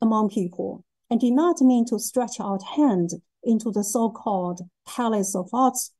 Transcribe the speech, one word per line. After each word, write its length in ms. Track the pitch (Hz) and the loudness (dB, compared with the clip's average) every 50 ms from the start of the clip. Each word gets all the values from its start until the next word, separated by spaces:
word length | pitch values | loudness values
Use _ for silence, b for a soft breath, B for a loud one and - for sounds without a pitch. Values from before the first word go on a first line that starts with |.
among 280 | - 226 220 214 214 202 | 0 2 2 2 0 0
people, 540 | - 220 185 175 175 - 175 - - - - _ _ _ _ - | 0 -2 -4 -4 -4 -6 -8 -8 -8 -12 -16 _ _ _ _ -2
and 100 | 240 233 | 0 2
did 140 | 247 240 240 | 2 2 4
not 280 | 269 320 349 339 - | 4 4 2 4 4
mean 240 | 269 254 247 240 233 | 4 6 6 4 2
to 140 | 240 233 208 | 0 -2 -4
stretch 400 | - - - 254 247 220 - - | -4 -4 -4 -4 -4 -4 -6 -8
out 220 | 208 202 196 190 190 - - | -6 -4 -4 -6 -6 -4 0
hand 360 | 294 302 277 202 180 170 170 175 165 - _ _ _ - | 2 2 4 4 2 0 -2 -4 -8 -14 _ _ _ 0
into 280 | - 226 214 - 233 | 0 0 2 0 0
the 120 | 202 208 202 | -2 -2 -2
so-called 800 | - - 240 233 220 220 - - 233 208 185 180 175 180 180 180 - _ _ _ | -2 0 0 0 -2 -2 -4 -4 -4 -2 -2 -2 -4 -6 -8 -10 -16 _ _ _
palace 500 | - - - 240 233 220 208 196 - - | -12 -6 -4 -2 0 0 0 -2 -2 -2
of 140 | 190 180 185 - | -4 -6 -4 0
arts 380 | 240 262 254 247 - - - _ _ | 2 2 2 2 -2 -6 -8 _ _